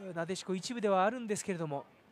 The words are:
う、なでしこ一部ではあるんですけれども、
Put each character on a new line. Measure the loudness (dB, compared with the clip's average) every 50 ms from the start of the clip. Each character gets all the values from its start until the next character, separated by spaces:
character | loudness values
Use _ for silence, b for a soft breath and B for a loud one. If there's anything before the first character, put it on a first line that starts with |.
| -12 -6
う、 | -4
な | -4 -2 -2
で | -4
し | -4 -2
こ | -2 -2
一 | -2 -2 -4 -2
部 | 0
で | 2 4
は | 6 6 6
あ | 4
る | 2 0
ん | -2
で | -2 -4
す | -2 -2
け | -2 -2
れ | -2
ど | -2
も、 | -2 -2 -4 -6 -8 -16 -20 _ _